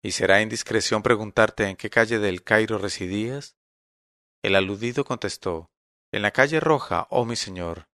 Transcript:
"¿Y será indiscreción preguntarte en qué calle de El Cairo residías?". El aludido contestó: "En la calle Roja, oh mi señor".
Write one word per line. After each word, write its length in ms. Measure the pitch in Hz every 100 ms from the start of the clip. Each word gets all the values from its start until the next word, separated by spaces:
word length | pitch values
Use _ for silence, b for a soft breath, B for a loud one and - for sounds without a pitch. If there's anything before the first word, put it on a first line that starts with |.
"¿Y 100 | 101
será 300 | - 95 98
indiscreción 600 | 107 113 - 110 - 107
preguntarte 640 | 120 110 107 - 110 - 101
en 80 | 95
qué 140 | 110
calle 300 | - 113 113
de 100 | 101
El 140 | 90
Cairo 340 | - 110 107 107
residías?". 800 | 98 - 92 101 113 139 - _ _ _ _ _ _ _ _ _
El 120 | 101 95
aludido 480 | 95 101 120 123 139
contestó: 680 | 123 101 - 95 82 85 _ _ _ _
"En 100 | 104
la 100 | 104
calle 280 | - 139 160
Roja, 480 | 156 147 - 87 -
oh 160 | - 117
mi 100 | 117
señor". 540 | - 92 85 82 -